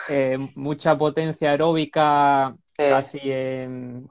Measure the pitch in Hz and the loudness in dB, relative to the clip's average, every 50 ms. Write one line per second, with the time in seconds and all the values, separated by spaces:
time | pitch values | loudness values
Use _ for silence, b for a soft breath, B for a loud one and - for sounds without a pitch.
0 | - - 147 139 135 131 131 135 139 135 - 139 135 147 147 147 - 165 151 143 | -8 -4 -2 0 0 0 -2 -4 -6 -10 -10 -10 -8 -6 -6 0 2 2 2 4
1 | 156 151 147 160 160 160 156 - 160 147 147 143 160 170 165 160 151 147 - 160 | 2 0 0 -2 -2 -4 -2 -2 0 0 2 2 2 2 2 0 -2 -2 0 2
2 | 151 147 147 143 143 139 139 139 135 131 - - _ _ _ - 147 139 135 131 | 2 4 4 4 4 4 4 2 0 -2 -4 -10 _ _ _ 0 2 2 2 2
3 | 135 - - 143 139 135 135 131 131 131 131 131 127 127 127 127 127 123 123 127 | 0 -4 -8 -8 -6 -4 -4 -2 -4 -4 -6 -6 -8 -10 -10 -12 -12 -12 -14 -16
4 | 131 - | -16 -18